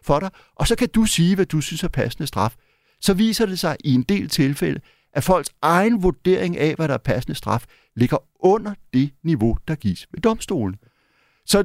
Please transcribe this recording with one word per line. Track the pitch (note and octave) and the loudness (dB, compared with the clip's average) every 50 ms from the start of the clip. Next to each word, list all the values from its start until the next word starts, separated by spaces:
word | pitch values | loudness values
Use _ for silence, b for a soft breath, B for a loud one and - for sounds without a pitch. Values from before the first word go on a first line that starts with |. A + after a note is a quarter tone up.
| b | b
for | - C#3+ C#3+ | 0 0 0
dig, | F#3+ F#3+ - b b b b | 0 -4 -10 b b b b
og | b - - | b 0 0
så | A#3 | 0
kan | - B3+ - | 2 0 0
du | - A3+ A3 | 2 2 2
sige, | G#3+ - - E3 F3 G3 | 2 2 2 2 2 2
hvad | F#3+ F#3+ | 2 0
du | - - D#3 | 0 -2 -2
synes | C#3+ - F3 D#3+ - | -4 -4 -6 -6 -6
er | E3 | -4
passende | - - A2+ - - - - C#3 | -2 -2 -4 -4 -4 -6 -8 -6
straf." | - G2 F#2+ A2 - - _ _ _ _ _ _ _ _ | -4 -2 -2 -2 -4 -6 _ _ _ _ _ _ _ _
Så | - - G3 | 0 2 2
viser | F3 A3 A3+ G#3+ - A#3 | 4 2 2 2 0 0
det | G#3 F#3 E3+ | -2 -2 -2
sig | - E3+ C#3+ - - | -2 -4 -4 -2 0
i | D3 B2+ | 2 2
en | B2+ B2+ | 2 2
del | - G3+ G3 - D3+ | 2 0 0 -2 -2
tilfælde, | - - C#3+ C3+ C#3+ - - - C#3 - - b b b b b b | 0 0 0 0 0 0 -2 -4 -4 -4 -8 b b b b b b
at | C#3+ - | -2 0
folks | - F#3 E3+ C#3+ - _ _ | 2 2 2 0 -2 _ _
egen | - D3+ E3+ F3 G3 A3+ A#3+ G#3 F3+ | 0 2 2 4 4 2 2 2 2
vurdering | F3+ - - - F3+ F#3 - - F3+ F3 - | 0 0 0 0 2 2 2 2 -2 -2 0
af, | C#3 D#3 D3+ | 0 0 0
hvad | - D#3+ D3+ | 0 -2 -2
der | C3+ | -2
er | B2 | -2
passende | - - - - B2+ - D3 | -2 -2 -2 -2 -2 -6 -8
straf, | - - G#2 G#2 A#2 - - b b b b b | -8 -4 -4 -4 -4 -4 -8 b b b b b
ligger | A2+ A#2 B2+ - - - _ _ _ - | 0 0 2 0 -2 -4 _ _ _ 2
under | F#3 G3 A3 - G#2 G2 - - _ - | 2 2 2 0 -4 -10 -12 -8 _ 0
det | B2+ C3+ C#3+ - _ - | 0 0 0 -2 _ -4
niveau, | D#3+ E3 A2+ G#2+ A#2 A2+ - - - | -2 0 0 2 0 0 -2 -4 -6
der | D#3+ | -6
gives | - - G#2 F2 - - - - | -4 -2 -4 -4 -4 -8 -16 -12
ved | - | -6
domstolen. | - A3+ A3+ A3+ - - G#3 D#3 A2 F#2+ F#2 G#2 _ _ _ _ _ _ _ _ _ _ _ _ _ | -4 -4 -4 -4 -4 -6 -4 -4 -4 -4 -6 -8 _ _ _ _ _ _ _ _ _ _ _ _ _
Så, | - - G3 G3+ | 0 2 2 2